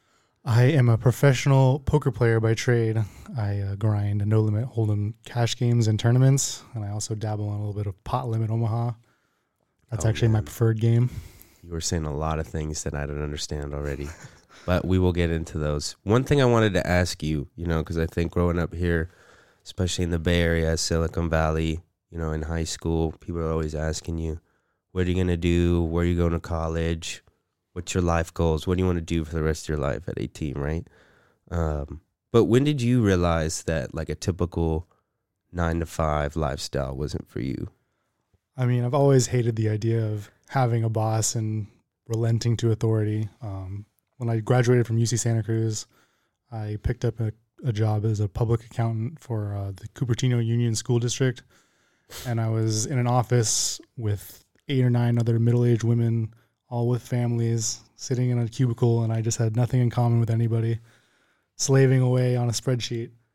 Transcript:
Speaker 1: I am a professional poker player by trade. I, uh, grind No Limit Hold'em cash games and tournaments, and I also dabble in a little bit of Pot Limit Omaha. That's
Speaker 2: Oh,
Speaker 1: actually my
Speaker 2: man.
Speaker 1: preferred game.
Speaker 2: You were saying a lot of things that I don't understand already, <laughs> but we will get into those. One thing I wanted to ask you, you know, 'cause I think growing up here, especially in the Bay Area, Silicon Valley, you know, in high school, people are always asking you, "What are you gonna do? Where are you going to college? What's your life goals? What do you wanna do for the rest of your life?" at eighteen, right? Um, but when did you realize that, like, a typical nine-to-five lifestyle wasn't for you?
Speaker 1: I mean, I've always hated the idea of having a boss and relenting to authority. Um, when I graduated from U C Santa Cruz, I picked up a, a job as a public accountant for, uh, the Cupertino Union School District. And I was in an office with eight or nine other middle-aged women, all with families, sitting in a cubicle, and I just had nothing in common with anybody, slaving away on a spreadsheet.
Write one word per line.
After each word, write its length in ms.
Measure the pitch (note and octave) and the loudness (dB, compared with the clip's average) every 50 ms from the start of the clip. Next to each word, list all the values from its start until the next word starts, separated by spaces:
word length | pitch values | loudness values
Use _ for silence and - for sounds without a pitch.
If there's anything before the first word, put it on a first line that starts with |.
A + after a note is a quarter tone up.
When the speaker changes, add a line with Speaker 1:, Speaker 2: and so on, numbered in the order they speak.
| _ _ _ _ _ _ _ _ - | _ _ _ _ _ _ _ _ -2
Speaker 1:
I 200 | C3 A2 A#2+ B2 | 2 4 4 4
am 240 | C3 E3 C#3 B2 A#2+ | 6 4 4 4 4
a 80 | A2+ | 4
professional 840 | G#2+ - B2 A2+ - - C#3 C3 - - C#3+ C3+ C3+ C3+ B2+ C3 C3+ | 4 2 2 2 4 4 4 4 4 2 4 4 6 6 4 4 2
poker 320 | - - D3+ D3 - C#3+ | 0 0 0 0 0 -2
player 260 | - - B2 A#2 A2+ A2+ | 0 2 2 4 4 4
by 140 | A2 A2+ A2+ | 4 2 2
trade. 480 | - - B2+ A#2+ A#2 A#2 A2 A2 A2 G#2 F#2 - - - - G3 | 2 2 2 2 2 2 0 0 -2 -2 -4 -8 -14 -16 -10 -6
I, 240 | A#2+ G#2 G2+ G2+ G2+ | -4 -4 -2 -2 -4
uh, 140 | G2 G2 G2+ | -4 -4 -4
grind 500 | G2 A2 A2 G#2 G#2 G#2 G2+ G2+ G#2 G2+ | -2 0 0 0 0 0 0 0 0 0
No 140 | G#2 A2 A2 | 2 2 4
Limit 280 | G#2+ G#2+ G#2 G#2+ B2 B2+ | 4 2 0 0 -2 -2
Hold'em 440 | - A2+ A2 G#2+ G#2 G2+ G#2 G#2+ A2+ - _ | -2 -2 0 0 0 0 -2 -4 -6 -8 _
cash 320 | - - B2 A#2 A2+ - | -6 -2 -2 0 0 0
games 320 | - B2 A#2+ A#2+ A#2+ A2+ A2 | 0 0 2 4 4 4 2
and 100 | A2 G#2+ | 2 2
tournaments, 640 | - A#2+ A#2+ B2+ C3+ C3+ C3+ C#3 - - - - - - - | 2 4 4 6 6 6 4 4 2 -2 -6 -10 -14 -12 -10
and 100 | A2+ G#2 | -8 -8
I 60 | G2+ | -6
also 240 | G#2 G#2+ - - A2 | -6 -6 -6 -6 -6
dabble 320 | G#2 G#2+ G#2+ G#2+ G#2 G#2 G#2 | -6 -4 -6 -4 -4 -4 -4
in 60 | G#2 | -4
a 40 | G#2 | -4
little 160 | G#2 G#2 G2+ | -6 -6 -6
bit 120 | G#2 G2+ | -6 -6
of 160 | G2+ F2+ - - | -6 -8 -10 -8
Pot 240 | - - B2+ C3+ A#2+ | -6 -6 -4 -4 -4
Limit 220 | A2+ A2+ A2 G#2+ | -2 -2 -2 -2
Omaha. 420 | A2+ A#2 A#2 G#2+ A2+ A#2 A#2 A#2+ A2+ - _ _ _ _ _ _ _ _ _ _ _ _ _ _ _ _ _ _ | -2 -2 -2 -2 -2 -2 -4 -4 -6 -10 _ _ _ _ _ _ _ _ _ _ _ _ _ _ _ _ _ _
That's 140 | - - - | -6 -2 0
Speaker 2:
Oh, 40 | A2 | 0
Speaker 1:
actually 200 | G#2+ - B2 A2+ | 2 2 2 4
my 60 | A2 G#2+ | 4 2
Speaker 2:
man. 60 | - | 0
Speaker 1:
preferred 360 | - - - A#2+ A2+ A2+ A2 | -4 -2 0 2 2 2 2
game. 300 | A#2 A#2 A2+ A#2 B2 B2 - - - - - - - - _ _ | 2 4 4 4 4 2 -2 -6 -12 -14 -18 -20 -20 -20 _ _
Speaker 2:
You 100 | - E2+ | -12 -8
were 80 | E2+ E2 | -8 -6
saying 240 | - - F2+ E2 D#2 | -2 -2 -2 -2 -2
a 100 | D2+ C#2+ | -2 -4
lot 240 | C#2+ D#2 D#2+ D#2+ D#2 | -2 -2 -2 -2 -2
of 80 | D2+ | -4
things 380 | - - D#2+ D2+ D2+ D#2 - - | -4 -6 -6 -6 -6 -6 -8 -8
that 80 | D2+ | -6
I 140 | C#2+ D2 C#2+ | -6 -6 -6
don't 160 | C#2+ D2 D2 | -6 -6 -6
understand 500 | D2+ D2 D2 D2+ - - D2+ D2 D2 C#2+ | -6 -6 -6 -8 -8 -8 -8 -8 -6 -6
already, 340 | C#2+ C#2+ D2 C#2+ C#2 C2+ C#2+ D2 - - - - - | -6 -6 -6 -6 -6 -6 -8 -10 -12 -14 -20 -20 -20
<laughs> 300 | - _ _ - - - | -20 _ _ -20 -10 -4
but 180 | - F2+ F2+ - | -2 -2 0 0
we 140 | F2 F#2 F#2 | 0 2 2
will 160 | F#2 F2+ E2+ | 2 2 2
get 160 | F2 F2 E2 | 2 0 0
into 260 | E2 D#2+ D#2+ - - | 0 -2 -4 -6 -6
those. 400 | D#2 D2+ D2+ D2 D2 - - - - | -4 -2 -2 -2 -4 -4 -8 -10 -8
One 200 | - F#2+ G#2+ B2 | -2 2 2 2
thing 200 | C3 - D3+ C#3+ | 2 2 2 4
I 20 | C3 | 4
wanted 300 | B2 A#2 A2+ A2 G#2+ F2+ | 4 4 4 4 4 2
to 120 | F2+ - | 0 0
ask 360 | - F2+ F2+ F2+ - - - | 2 2 2 2 0 -2 -4
you, 260 | D2+ D#2 D#2 D2 C2+ - _ | -4 -2 -2 -4 -4 -8 _
you 100 | E2 E2+ | -6 -4
know, 160 | E2+ E2 D#2+ | -2 0 0
'cause 140 | D#2+ - E2+ | -2 -2 -2
I 80 | E2 E2 | -2 -2
think 280 | E2 - E2+ E2+ D#2+ | -2 -2 -2 -4 -2
growing 260 | - F2 F2 F2 E2+ F2 | 0 0 0 2 0 0
up 160 | E2+ E2 - | -2 -4 -4
here, 340 | E2 F2+ F2 E2+ E2 E2 - - _ _ - - _ _ _ _ _ _ | -2 0 0 0 0 -2 -4 -8 _ _ -20 -20 _ _ _ _ _ _
especially 400 | - - - F#2 F2 - - F2+ | -12 -6 -4 -2 -2 -2 -2 -2
in 60 | E2 | -2
the 80 | E2+ E2 | -2 0
Bay 240 | D#2+ F2+ F2 F2 | 0 2 2 2
Area, 340 | E2+ E2 E2 E2 D#2+ D#2+ E2 | 2 2 2 2 0 0 0
Silicon 540 | D#2+ - - E2+ E2 E2 D#2+ - E2+ E2+ D#2+ | -2 -2 0 0 0 0 -2 -2 -4 -2 0
Valley, 500 | D#2+ D#2+ D#2+ D#2 D#2 D#2+ D#2+ D#2+ D#2+ E2 - _ _ _ _ _ | 0 0 0 0 0 0 -2 -2 -4 -4 -8 _ _ _ _ _
you 80 | - E2+ | -10 -8
know, 140 | E2 D#2 | -6 -4
in 100 | D#2 D#2 | -4 -6
high 220 | D#2 D#2 E2 E2 D#2+ | -6 -4 -4 -4 -4
school, 480 | - - - - E2 E2 D#2+ D#2+ D#2+ | -6 -8 -6 -4 -2 0 0 0 -2
people 280 | - - - - E2+ E2+ | -4 -8 -10 -8 -6 -4
are 100 | D#2+ D#2+ | -4 -2
always 240 | D#2+ D#2+ D#2+ D#2 D2+ | -2 -2 -4 -4 -4
asking 440 | D2+ D#2 D#2+ D#2 - - - E2 E2 | -4 -4 -4 -6 -6 -8 -8 -6 -6
you, 220 | E2 D#2+ D#2+ D#2+ - _ _ _ _ _ _ _ _ _ | -6 -6 -8 -8 -12 _ _ _ _ _ _ _ _ _
"What 140 | - F#2 F2+ | -4 -2 0
are 40 | F2+ | 0
you 60 | F2 | 0
gonna 220 | F#2 F#2 F2+ F2 E2 | 0 0 0 0 0
do? 440 | E2+ F2 F2 F2 E2+ E2+ F2 F2 | 2 2 2 4 4 4 2 2
Where 220 | E2+ D#2+ E2 F2 E2+ | 0 0 0 0 0
are 20 | |
you 120 | F2 F2 E2+ | 0 2 2
going 140 | E2+ E2+ | 0 0
to 60 | E2+ E2 | 0 -2
college? 840 | - - E2+ D#2+ D#2+ D#2+ D#2+ E2 E2 E2 E2+ E2 E2 - - - - _ _ _ _ _ _ _ _ _ | -4 -6 -6 -4 -4 -4 -4 -2 -2 -2 -4 -4 -6 -10 -12 -14 -16 _ _ _ _ _ _ _ _ _
What's 220 | - F2+ F2 - - | -12 -12 -8 -4 -2
your 80 | F#2+ | 0
life 320 | F2+ E2+ E2+ E2 E2 - - | 2 2 2 0 0 -2 -2
goals? 320 | - E2+ E2 D#2 D2+ - | 0 2 2 2 0 0
What 100 | F#2+ F2+ | 0 0
do 60 | F2+ | 2
you 40 | F#2 | 2
wanna 140 | F#2 F2 F2 | 2 0 0
do 240 | E2 - E2+ E2 D#2 | -2 -2 -2 -2 -2
for 100 | D2+ E2 | -2 -4
the 80 | D#2+ | -2
rest 220 | D#2 D#2 D#2 - - | -2 -2 -2 -2 -4
of 60 | - | -4
your 80 | D#2 D2 | -4 -2
life?" 280 | C#2 C#2+ A1+ G#1+ - | -2 -2 -4 -4 -6
at 120 | - - - | -8 -8 -6
eighteen, 400 | A1+ - - - - C#2+ C2 C#2+ | -8 -8 -8 -8 -8 -6 -4 -4
right? 280 | C#2 D2+ D#2+ E2+ - - _ _ _ _ _ _ _ _ _ _ _ - | -4 -2 -4 -4 -6 -10 _ _ _ _ _ _ _ _ _ _ _ -6
Um, 520 | F2+ E2+ E2 D#2 D2+ D2 C#2+ - D2 D#2 - _ _ _ _ _ | -4 -2 -2 -2 -2 -4 -6 -8 -12 -14 -16 _ _ _ _ _
but 140 | - A#2 G2 | 4 4 4
when 200 | D#2 A2 C3 C#3+ | 6 4 4 4
did 180 | D3+ D3+ C3+ | 2 0 0
you 200 | A#2+ A#2 B2+ B2 | 0 2 2 4
realize 600 | A2 G2 F#2+ F2 F2 F2 E2 E2 D#2+ D#2+ - - | 4 4 4 4 2 2 2 0 0 -2 -4 -4
that, 320 | - - D#2+ D#2 B1 - - | -4 -4 -2 -2 -4 -6 -8
like, 160 | D#2+ D#2+ - | -8 -8 -6
a 40 | D#2 | -8
typical 720 | - - G2 E2+ E2 F2 E2+ - E2+ E2 D#2+ D#2+ D#2+ - - _ _ _ _ _ _ _ _ _ _ _ _ | -4 -2 -4 -2 -2 -4 -2 0 0 0 0 0 -2 -4 -8 _ _ _ _ _ _ _ _ _ _ _ _
nine-to-five 840 | - F2 E2+ E2 E2 E2+ E2 - - - D#2+ D#2 D2+ D2+ D2 D2 - | -4 -2 -2 0 0 -2 -4 -4 -2 -2 0 0 0 0 -2 -2 -2
lifestyle 580 | D#2+ D2+ C#2 C#2 - - - - C#2 C2+ C2+ C2+ | -2 -2 -2 -4 -6 -8 -6 -4 -4 -4 -4 -6
wasn't 320 | C2+ D2 D2 - - - | -6 -6 -6 -6 -8 -10
for 140 | - - - | -10 -8 -6
you? 280 | B1 C2 A#1+ - - - - _ _ _ _ _ _ _ _ _ _ _ _ _ _ _ _ | -6 -6 -6 -6 -8 -12 -14 _ _ _ _ _ _ _ _ _ _ _ _ _ _ _ _
Speaker 1:
I 100 | C3 B2+ | -2 0
mean, 180 | A#2+ B2 A#2+ A#2+ | 0 2 0 0
I've 100 | B2 C#3+ | 0 2
always 340 | C#3+ C#3+ C#3 C3+ C3 A#2 - | 4 4 6 6 6 4 2
hated 280 | B2+ B2 A2+ A#2+ A2+ | 0 0 0 0 0
the 140 | A2 A2 G#2+ | 0 0 0
idea 340 | A2 G#2 A2 A2+ A2+ A2+ A2 | 0 0 0 0 0 0 0
of 240 | G#2+ G#2+ G#2 G2 - _ _ _ - | -2 -4 -6 -8 -12 _ _ _ -4
having 360 | - C#3 B2+ A#2 A#2 A#2 A2+ | 0 2 2 2 2 2 0
a 40 | A2+ | 0
boss 460 | G#2+ A2+ G#2+ A2 A2 A2+ G#2+ - - | 0 0 0 0 0 0 0 -2 -2
and 320 | A#2 A2 A2 A2 G#2+ G2+ - _ _ _ _ _ _ _ | -2 -2 -2 -4 -4 -6 -8 _ _ _ _ _ _ _
relenting 500 | - A2+ A2+ A#2 A2+ A#2 A2 A#2 A#2+ A#2 G#2 | -6 -2 0 2 2 2 2 2 0 0 2
to 120 | A#2+ A#2 | 2 0
authority. 580 | A2 A2 A#2 A2+ A2 A2 G#2+ G#2+ G#2+ G#2+ G#2+ G#2 - _ | 0 2 0 0 0 0 0 0 -2 -2 -4 -6 -10 _
Um, 440 | A#2+ G#2 G2 F#2+ F#2+ F#2 G2+ G2+ G#2+ - _ _ _ _ _ - | -12 -10 -10 -10 -10 -10 -12 -12 -14 -16 _ _ _ _ _ -6
when 120 | A#2+ A#2 | -4 -2
I 80 | A2+ A2 | -2 0
graduated 480 | G#2+ A#2+ B2+ B2+ A#2+ A#2+ B2+ B2 A2+ | 2 4 4 4 6 6 4 4 4
from 120 | - A2+ A2+ | 2 2 0
U 80 | A#2 | 2
C 100 | A2 B2 | 0 0
Santa 260 | G#2+ - A#2 A2+ A2+ | 0 0 0 0 0
Cruz, 440 | G2 A2 A2+ A2+ A2+ A2 G#2+ - - - _ _ _ _ _ _ _ _ _ _ _ _ | 0 0 -2 0 0 -2 -2 -6 -8 -12 _ _ _ _ _ _ _ _ _ _ _ _
I 260 | A#2+ A2 G#2+ G#2+ G#2+ G#2+ | -12 -10 -8 -8 -8 -4
picked 220 | - - A#2 - - | -4 -4 -2 -2 -2
up 140 | A#2 - - | -2 -2 -2
a, 140 | A2+ A2 - _ _ _ _ - A3+ | -4 -4 -6 _ _ _ _ -6 -4
a 80 | C3+ | -2
job 320 | G#2+ G#2 A2 G#2+ G#2+ G#2+ G2+ | 0 2 2 2 2 2 0
as 160 | A2+ G#2+ G2+ | 0 0 0
a 80 | G#2+ G2+ | 0 -2
public 360 | - - A#2+ A2 A#2 A2+ - | 0 0 0 2 0 0 -2
accountant 540 | - - - A#2 A#2 A2+ A2 A2+ - D#3+ - | -6 -4 -2 -2 -2 -2 -4 -4 -6 -8 -12
for, 380 | - - A#2 G#2+ G#2 G2+ G2+ | -10 -8 -6 -6 -4 -6 -6
uh, 160 | G2+ G2 G2 | -6 -6 -8
the 160 | G2 - - - - | -10 -12 -14 -16 -8
Cupertino 500 | - C3+ G#2+ A#2 - C3 B2+ B2 A#2+ A#2 | -4 -2 -2 0 0 0 0 2 2 2
Union 320 | A2+ A#2 A#2+ A#2+ A#2 A2 | 2 0 2 2 0 0
School 240 | - - - B2 A#2+ | -2 0 0 0 0
District. 420 | A#2+ A#2+ - - C3+ B2+ B2 - - _ _ _ _ _ _ _ _ _ _ _ _ _ - - - | 0 -2 0 0 0 0 0 -4 -10 _ _ _ _ _ _ _ _ _ _ _ _ _ -18 -12 -6
And 140 | B2+ A#2 A2+ | -4 -2 -2
I 100 | A2+ A2+ | 0 0
was 360 | A2+ A2+ A2 A2 A2 G#2+ A2 | 0 0 0 0 0 -2 -2
in 120 | - C#3+ B2 | -2 -2 0
an 100 | A#2+ A#2+ | 0 2
office 720 | A#2+ B2+ A#2 - B2+ A#2+ A2 A2 - - - - - - - _ _ | 2 2 2 2 2 2 2 2 0 -2 -2 -4 -6 -8 -12 _ _
with 480 | - A2+ G#2+ G2+ F#2+ - - - - _ _ _ _ _ - | -6 -4 -4 -4 -4 -6 -14 -20 -20 _ _ _ _ _ -2
eight 160 | C#3+ B2+ B2+ | 0 2 2
or 60 | B2 | 4
nine 280 | A#2+ A#2+ A#2+ A#2+ A#2+ A#2 | 2 2 2 2 2 2
other 220 | A2+ A#2 A#2 A#2 | 2 2 2 2
middle-aged 420 | A#2 A#2 A#2 A#2+ A#2+ A#2+ A#2+ G#2+ | 4 4 4 4 4 4 2 2
women, 500 | A2+ A#2 A#2 A#2 A#2 A#2 A2+ A#2 A2 G#2+ - _ _ _ _ _ _ _ | 2 2 2 2 2 2 0 0 -2 -4 -8 _ _ _ _ _ _ _
all 200 | B2 A#2+ A#2 A#2+ | -4 -2 0 0
with 140 | B2 A#2 | 0 -2
families, 800 | - - B2+ A#2+ A#2+ A#2+ A#2+ A#2 A#2 A2+ A#2 A#2 A2 - - - - _ _ | -4 -4 -4 -2 -2 0 0 0 0 0 0 -2 -2 -4 -6 -8 -12 _ _
sitting 340 | - - - C3 A#2+ B2+ B2 | -14 -8 -4 -2 -2 0 0
in 80 | B2 A#2+ | 0 0
a 80 | A#2 | -2
cubicle, 560 | A2+ - - C3 A#2+ A#2 - B2+ A#2 A#2 A#2 | -2 0 0 0 0 0 2 2 2 2 2
and 100 | A2+ A2 | 0 0
I 100 | A2+ A2+ | -2 -2
just 160 | A2 A#2 - - | -2 -2 0 0
had 180 | A2+ A2 G#2+ | 0 0 0
nothing 240 | A#2 A#2+ - - B2+ | 0 0 2 2 2
in 100 | B2 A#2 | 2 2
common 300 | - B2 A#2+ A#2 A#2 A#2 | 2 0 2 2 2 2
with 100 | A#2 A2 | 2 2
anybody, 480 | A2+ A2+ A#2 A2+ A#2 A2+ A2+ A2+ A2+ A2 - _ _ _ _ _ _ _ _ _ _ _ _ _ _ | 0 0 0 0 0 0 0 -2 -2 -4 -8 _ _ _ _ _ _ _ _ _ _ _ _ _ _
slaving 440 | - - - C3+ C3+ C3+ C3 C3 C3 | -6 0 4 6 6 6 6 6 4
away 340 | B2+ B2 B2+ B2+ B2+ B2 B2 | 4 2 2 2 2 2 2
on 120 | A#2+ A#2+ A#2+ | 0 0 -2
a 40 | |
spreadsheet. 580 | A2 - - C3+ B2+ A#2+ - - A#2+ A2+ A#2 A#2+ - _ _ _ | -2 -2 -2 -2 -2 -2 -4 -6 -6 -8 -8 -10 -14 _ _ _